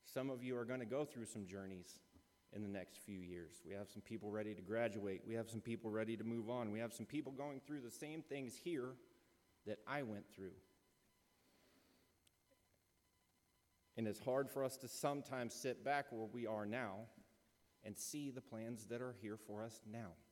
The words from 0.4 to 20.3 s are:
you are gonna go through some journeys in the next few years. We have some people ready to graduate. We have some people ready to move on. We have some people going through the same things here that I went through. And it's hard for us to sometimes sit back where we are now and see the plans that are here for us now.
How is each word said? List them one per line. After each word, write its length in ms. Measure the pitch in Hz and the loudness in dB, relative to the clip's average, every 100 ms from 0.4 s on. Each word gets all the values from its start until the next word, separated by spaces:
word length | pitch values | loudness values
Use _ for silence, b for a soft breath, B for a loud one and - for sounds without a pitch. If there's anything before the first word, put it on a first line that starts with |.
you 140 | 127 123 | 2 2
are 80 | |
gonna 220 | 117 127 117 | 4 2 4
go 180 | 135 | 2
through 220 | 147 123 110 | 2 0 -4
some 200 | 110 95 | -2 -2
journeys 540 | 98 95 92 90 - - - - _ _ | -2 -2 -4 -8 -14 -18 -20 -20 _ _
in 80 | 101 | -2
the 80 | 104 | 0
next 300 | 98 90 - - | 0 -2 -8 -6
few 140 | 98 | -6
years. 420 | 90 87 80 - 80 | -4 -4 -6 -10 -6
We 60 | |
have 160 | 98 104 | -4 -4
some 120 | 110 | -8
people 300 | - 113 104 | -6 -4 0
ready 220 | 107 107 | 0 0
to 80 | 101 | -2
graduate. 600 | 92 110 117 104 101 95 - | 2 4 6 4 0 0 0
We 60 | 113 | 0
have 140 | 110 | 0
some 100 | 110 | -2
people 320 | 117 113 113 | 0 0 2
ready 240 | 107 110 113 | 2 2 2
to 80 | |
move 260 | 110 117 110 | 2 0 2
on. 220 | 123 113 | 2 2
We 80 | 104 | 2
have 140 | 117 | 0
some 120 | - 113 | -2 -2
people 280 | 147 139 | 0 0
going 260 | 131 143 139 | -2 -2 -4
through 220 | 131 147 | -4 -4
the 100 | 120 | -4
same 300 | 110 151 156 | -6 -4 -4
things 360 | 151 139 127 - | -2 -2 -2 -2
here 300 | 175 160 123 127 - B B B B _ - | 2 2 2 -2 -14 B B B B _ -4
that 120 | 104 - | -4 0
I 180 | 143 | 0
went 200 | 127 104 - | 2 -2 -6
through. 200 | - 95 87 - - _ _ _ _ _ _ B B B B B B B B - _ _ _ _ _ _ _ _ _ _ _ _ _ _ _ _ - | -8 -8 -8 -18 -20 _ _ _ _ _ _ B B B B B B B B -20 _ _ _ _ _ _ _ _ _ _ _ _ _ _ _ _ 2
And 100 | 110 | 2
it's 120 | 101 | 4
hard 300 | - 131 143 | 4 6 6
for 140 | - | 4
us 140 | 135 - | 2 2
to 100 | 120 | -6
sometimes 680 | - 151 143 - 131 117 | 2 4 2 0 0 0
sit 300 | - 131 123 | 0 0 0
back 220 | 113 143 139 | 4 4 4
where 160 | 117 110 | -2 -2
we 160 | 120 113 | 0 2
are 180 | 107 104 | 2 2
now 420 | 117 117 98 113 - - - _ _ _ _ | 2 0 -2 -8 -12 -20 -20 _ _ _ _
and 140 | 107 101 | -8 -4
see 320 | - 151 143 | -2 -2 -2
the 120 | 127 | -4
plans 440 | 127 110 113 120 104 | -6 -4 -2 -4 -2
that 160 | 117 | -2
are 140 | 127 120 | -2 -2
here 160 | 107 110 | -4 -4
for 260 | - 107 | -4 -4
us 180 | 113 110 110 | -4 -6 -8
now. 200 | 113 107 82 - | -6 -6 -10 -18